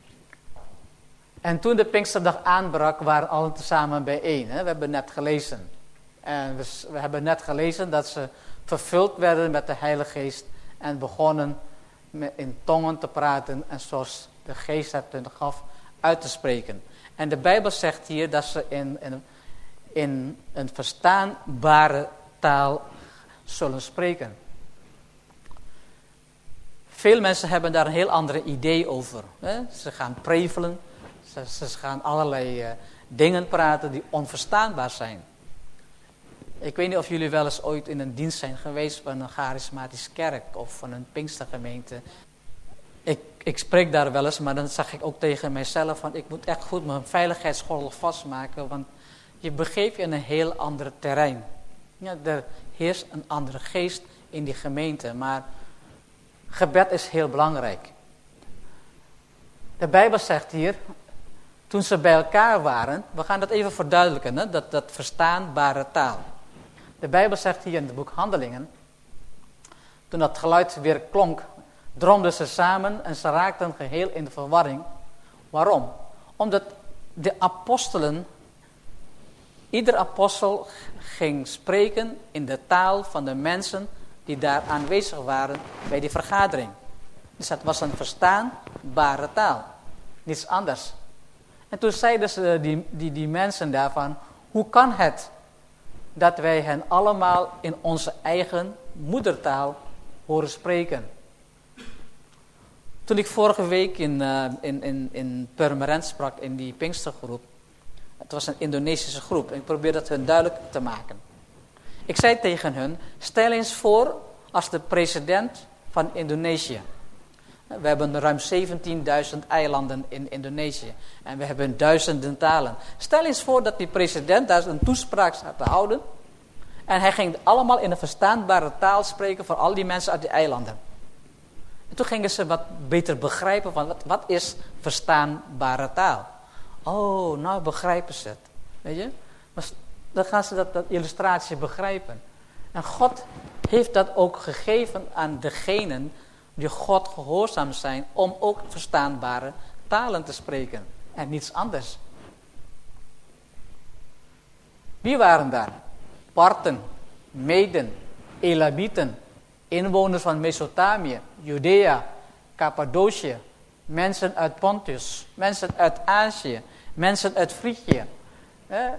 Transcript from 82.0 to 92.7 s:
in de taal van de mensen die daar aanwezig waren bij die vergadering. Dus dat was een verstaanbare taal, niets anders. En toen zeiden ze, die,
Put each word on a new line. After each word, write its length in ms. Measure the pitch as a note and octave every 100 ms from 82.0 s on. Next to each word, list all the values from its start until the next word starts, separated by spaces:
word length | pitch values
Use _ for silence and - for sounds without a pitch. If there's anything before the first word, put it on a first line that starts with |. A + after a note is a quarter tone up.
| A3+ - -
in 140 | D3+ C3+
de 140 | C3+ -
taal 360 | F3+ F#3 G3
van 220 | F#3+ D3+ C3+
de 100 | C3
mensen 540 | D#3 F#3 F#3+ F#3+ G3+ - - - -
die 120 | C#3+
daar 260 | D3 C#3+ D3
aanwezig 500 | D3 D3 G3 G3+ D3+
waren 400 | B2+ C3+ C3+ D3 - - -
bij 100 | C#3+
die 120 | D3
vergadering. 580 | E3 - G3 G3 C#3+ A2 G2+ - - - - - -
Dus 100 | -
dat 160 | D3+
was 180 | D#3 -
een 140 | D3+ C3+
verstaanbare 1300 | - - F3+ G3 B3 - - - C#3 C3+ C#3+ C#3 C#3+
taal, 320 | - G#3 A#2 - - - - - -
niets 240 | - D3+ -
anders. 460 | F#3 F#3 B2 - - - - - - - - -
En 80 | G3+
toen 140 | A3
zeiden 380 | - A#3 A3+ G3+
ze, 300 | - F3+ E3
die, 240 | D3+